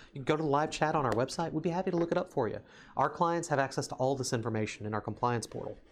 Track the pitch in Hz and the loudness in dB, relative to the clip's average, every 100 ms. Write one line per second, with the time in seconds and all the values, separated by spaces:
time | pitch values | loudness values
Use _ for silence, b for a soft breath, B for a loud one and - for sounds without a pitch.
0 | B 143 131 151 156 139 156 - 156 160 | B -8 0 0 2 2 2 0 2 2
1 | 131 107 135 - 165 151 170 170 190 170 | 2 2 0 0 -2 -2 -2 -2 0 2
2 | 170 170 - - 110 101 - B B B | 2 0 -2 0 0 -2 -10 B B B
3 | 143 - 170 170 160 143 135 - - - | 0 4 2 2 2 2 2 0 -6 0
4 | 131 131 123 120 113 110 107 - 104 107 | 0 0 0 -2 0 -2 -2 -4 -4 -4
5 | - 104 120 120 - - - - - | -4 -2 0 0 -4 -8 -10 -12 -16